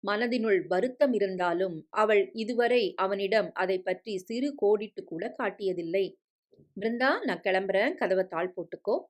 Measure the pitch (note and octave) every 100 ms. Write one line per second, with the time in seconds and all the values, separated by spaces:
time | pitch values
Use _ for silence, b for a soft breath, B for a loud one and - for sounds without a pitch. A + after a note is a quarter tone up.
0 | G3 G#3 A#3+ A#3+ A3 F#3+ D#3+ F3+ A#3+ B3+
1 | C#4+ A3+ G3 F#3 F3+ E3+ F#3+ D#3+ - -
2 | G#3+ G#3+ F#3+ A3+ A3 A#3+ A#3 B3 G3 -
3 | F#3+ G3 G3 G#3+ F3+ - F#3 F#3+ F#3 F#3
4 | - G3 F#3 A3+ C#4 C#4+ G3+ G#3+ G#3 -
5 | - D#3+ G#3 - A3+ F#3+ G3 F3+ E3+ F#3
6 | F#3+ - _ _ _ _ _ - G#3 A#3+
7 | C4 F4+ F#4+ F3 G3 F#3 F#3+ F#3+ A3+ F#4
8 | G#3 F#3+ F#3 E3 F3+ F#3 E3+ - - C4+
9 | -